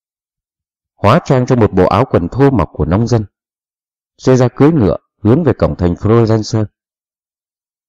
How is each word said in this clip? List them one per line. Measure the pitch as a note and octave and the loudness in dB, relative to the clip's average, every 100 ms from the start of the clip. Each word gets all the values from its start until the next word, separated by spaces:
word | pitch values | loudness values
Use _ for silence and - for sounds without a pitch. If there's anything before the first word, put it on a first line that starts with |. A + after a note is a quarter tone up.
| _ _ _ _ _ _ _ _ _ _ | _ _ _ _ _ _ _ _ _ _
Hóa | G2+ D#3 - | 0 0 0
trang | C3 B2+ | -2 0
trong | B2 | 0
một | G#2 | 0
bộ | F#2 F2+ | 2 0
áo | G2+ - | 0 0
quần | G2+ E2+ | -2 -4
thô | A#2 C#3 | 0 0
mộc | B2 D2+ | 0 -4
của | - D2+ | -4 -2
nông | F#2+ A#2 | -2 0
dân, | A2+ G#2 _ _ _ _ _ _ _ _ _ C3 | -2 -4 _ _ _ _ _ _ _ _ _ 0
Caesar | B2+ B2 - | 2 0 0
cưỡi | C#3+ | 0
ngựa | E3 F#2 - _ _ | 2 0 -2 _ _
hướng | G#2 C#3 | 0 0
về | D3 | 0
cổng | - D2+ D2 | -2 -2 -2
thành | F2+ | -4
Florence. | E2+ G#2 A#2 A2 A2+ G#2 A2 G#2+ _ _ _ _ _ _ _ _ _ _ _ | -2 0 0 2 -2 -2 -6 -6 _ _ _ _ _ _ _ _ _ _ _